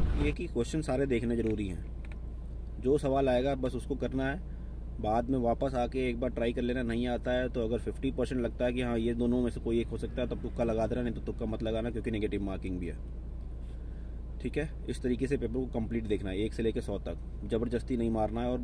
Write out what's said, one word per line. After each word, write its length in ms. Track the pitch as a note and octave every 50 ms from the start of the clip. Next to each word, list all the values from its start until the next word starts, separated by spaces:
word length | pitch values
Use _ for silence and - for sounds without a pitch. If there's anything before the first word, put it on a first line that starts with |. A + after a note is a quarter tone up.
| - - - - D3
ये 80 | D3
कि 140 | D3+ - F3
question 360 | - - A#2+ A#2 - - D#3
सारे 240 | D3+ D#3 C3 B2+ C#3
देखने 300 | C3+ B2 A2+ A#2+ A#2 A#2+
जरूरी 300 | A#2 A2 A2 G#2+ G#2 G#2 F#2
हैं, 160 | F2 D#2+ - - - - - - - - - - - - - - - - - - - -
जो 160 | - B2+ D3 C#3+
सवाल 300 | D3 C3+ C3+ C#3 C#3 C3
आएगा 260 | B2 B2 B2+ C#3 C#3
बस 180 | C3 B2+ B2+ B2
उसको 200 | B2 - - C#3+
करना 300 | A#2+ B2+ A#2+ B2+ C3 C3+
है। 140 | C3+ C#3+ F#3 - - - - - - - - - - - -
बाद 300 | - G#2 A2 A#2+ A#2+ A#2+
में 80 | C3+ C3
वापस 360 | A#2+ A#2 A#2 - C#3 C3+ C3
आके 340 | B2 A#2+ A#2+ - C3 C3 B2+
एक 120 | A#2 A#2
बार 100 | C3 B2+
try 220 | A#2 - A#2 A#2+
कर 100 | A#2+ B2+
लेना, 200 | A#2+ A#2+ B2 C3
नहीं 240 | B2+ A#2+ A#2 A#2 B2 B2
आता 220 | A#2+ A#2 - B2+
है 160 | B2 B2+ B2+ B2
तो 120 | B2 B2+
अगर 180 | A2+ A2 A#2+ A2+
फिफ्टी 300 | - - - - - C3+
परसेंट 300 | B2 C3 B2 - B2+ B2+
लगता 240 | A#2 A#2 - - B2
है 80 | B2
कि 100 | A#2+ B2+
हाँ 140 | B2+ A#2+ A#2+ A#2
ये 160 | A2+ A#2 A#2
दोनों 260 | A#2 A#2+ A#2+ A#2+ B2+
में 80 | B2 A#2
से 100 | - -
कोई 200 | - A#2 A#2 A#2
एक 80 | A2+ -
हो 100 | A#2 A2+
सकता 240 | - A#2 - C3
है 60 | B2 A#2
तब 140 | A#2+ -
तुक्का 220 | - A#2+ - - A#2+
लगा 220 | A#2 A2 A2 A2
देना, 160 | G#2+ A#2+ B2
नहीं 120 | A#2+ A#2+ -
तो 60 | -
तुक्का 240 | - A#2+ - - A#2+
मत 160 | G#2+ A2 G#2
लगाना 280 | A2 A2 A2 A2 A2+ A#2+
क्योंकि 200 | A#2 A2+ - A#2+
negative 320 | A2 G#2 G#2 G2 G2+ G2+
marking 360 | G2+ G2 F#2+ F2 - F#2+ F#2 F2+
भी 80 | F2
है। 100 | D#2+ D2+ - - - - - - - - - - - - - - - - - - - - - - - - - - - - -
ठीक 140 | - B2 - D3
है, 100 | D3 - - - - -
इस 140 | B2 -
तरीके 240 | - B2 B2 A2+ C3
से 100 | B2+ C#3+
paper 180 | A#2+ A#2 A2+ A#2
को 100 | C3 C3 B2
complete 340 | - A#2+ A2+ G2+ A2+ A#2 A2+
देखना 240 | G#2+ G#2+ F#2 G#2 G2
है 80 | F#2 F#2+
एक 160 | G#2+ A2+ -
से 80 | -
लेके 180 | A#2 A2+ - B2
सौ 180 | - - G2+ F#2+
तक। 500 | - F2 E2+ - - - - - - G2
ज़बरदस्ती 460 | A#2 A2 A#2 A#2 A#2+ A#2 - - B2+
नहीं 140 | A#2 A#2 A2+
मारना 300 | A2+ A2 G#2+ G#2 A2 A#2
है 100 | B2 B2
और 80 | B2+ A#2+